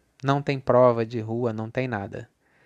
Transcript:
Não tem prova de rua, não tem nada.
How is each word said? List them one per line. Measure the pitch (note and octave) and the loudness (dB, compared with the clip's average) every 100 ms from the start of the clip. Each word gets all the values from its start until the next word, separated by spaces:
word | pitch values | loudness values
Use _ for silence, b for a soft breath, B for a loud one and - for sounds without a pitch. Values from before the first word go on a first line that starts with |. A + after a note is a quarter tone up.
| _ _ | _ _
Não | C3+ C#3+ | 0 0
tem | C#3 C3+ | 0 -4
prova | - B2 B2+ A#2 A2+ | 2 6 6 4 -2
de | A#2+ | -4
rua, | A2 A#2 B2 | -6 -4 -4
não | A2 A2 | -4 -6
tem | B2+ B2+ | -6 -4
nada. | A2 G2 G2 A#2 _ b b | -4 -6 -10 -16 _ b b